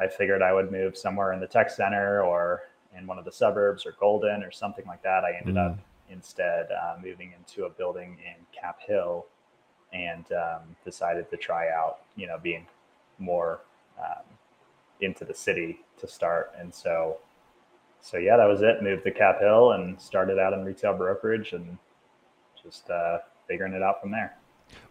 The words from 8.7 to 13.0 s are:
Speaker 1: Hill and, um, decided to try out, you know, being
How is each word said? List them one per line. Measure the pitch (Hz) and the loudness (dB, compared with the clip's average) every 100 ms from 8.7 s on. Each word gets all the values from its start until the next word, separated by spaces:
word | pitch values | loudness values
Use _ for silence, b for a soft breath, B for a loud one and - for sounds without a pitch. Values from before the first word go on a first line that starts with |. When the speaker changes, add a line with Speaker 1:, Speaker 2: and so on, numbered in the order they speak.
| - | -12
Speaker 1:
Hill | - 104 87 87 - _ _ _ _ _ _ | -2 -2 0 -6 -8 _ _ _ _ _ _
and, | 92 87 85 82 | -10 -8 -10 -6
um, | 90 82 82 80 82 | -4 -4 -8 -12 -18
decided | - - 85 85 85 | -16 -6 -2 -2 -4
to | 87 | -10
try | - 85 82 | -4 -2 0
out, | 80 78 - _ - | 0 -2 -4 _ -14
you | 90 | -10
know, | 82 | -8
being | 87 82 82 _ _ _ | -6 -8 -10 _ _ _